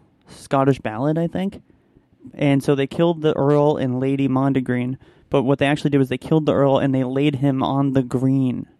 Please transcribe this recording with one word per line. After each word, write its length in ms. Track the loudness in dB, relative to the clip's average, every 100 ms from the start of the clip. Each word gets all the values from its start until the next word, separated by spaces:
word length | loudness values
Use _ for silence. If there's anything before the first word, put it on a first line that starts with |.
| _ _ -20
Scottish 520 | -20 -4 0 2 2
ballad, 360 | -2 -4 -2 -2
I 100 | -2
think. 360 | -4 -8 -10 _ _ _ _ _ _ -16
And 280 | -4 0 2
so 120 | 2
they 120 | 0 0
killed 360 | 0 0 0
the 100 | -2
Earl 440 | 0 2 4 2 0
and 200 | -2 -2
Lady 300 | -2 0 0
Mondegreen. 680 | 0 0 0 0 -4 -4 -8 -14 _ -4
But 140 | -2
what 140 | 2 2
they 80 | 0
actually 240 | 0 0
did 80 | 0
was 120 | 0
they 80 | -2
killed 260 | 0 0
the 80 | 2
Earl 240 | 2 2 2
and 160 | 2
they 100 | 0
laid 320 | -2 0 0 0
him 260 | 0 0
on 320 | 0 0 0
the 80 | 0
green. 640 | 0 0 0 0 0 -4 -8 _